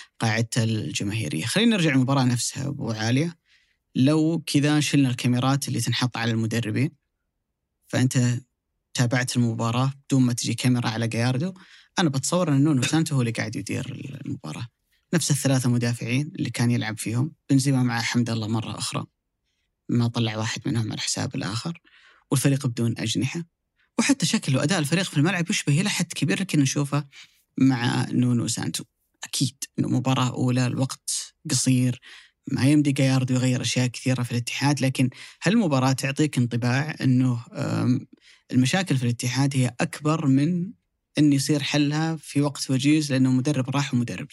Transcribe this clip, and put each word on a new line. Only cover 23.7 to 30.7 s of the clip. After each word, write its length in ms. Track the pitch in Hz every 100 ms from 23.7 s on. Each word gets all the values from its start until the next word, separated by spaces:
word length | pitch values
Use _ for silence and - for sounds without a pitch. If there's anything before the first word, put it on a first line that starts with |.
| _ _ -
وحتى 280 | 233 269 -
شكله 360 | 220 - 131
أداء 160 | 151 190
الفريق 260 | 143 170
في 120 | 185 151
الملعب 340 | 160 185 170
يشبه 300 | 208 - 143
إلى 100 | 202
حد 220 | - 175
كبير 280 | - 170 190
لكن 200 | 185 156
نشوفه 440 | 135 147 143 143 147 - - _ _ -
مع 480 | 131 123 123 127 -
نونو 380 | - 123 120 -
سانتو. 360 | - - - - _ _ -
أكيد 400 | - - 139 - - -
إنه 100 | 123
مباراة 400 | 123 123 131 127
أولى، 380 | - 123 123
الوقت 680 | 123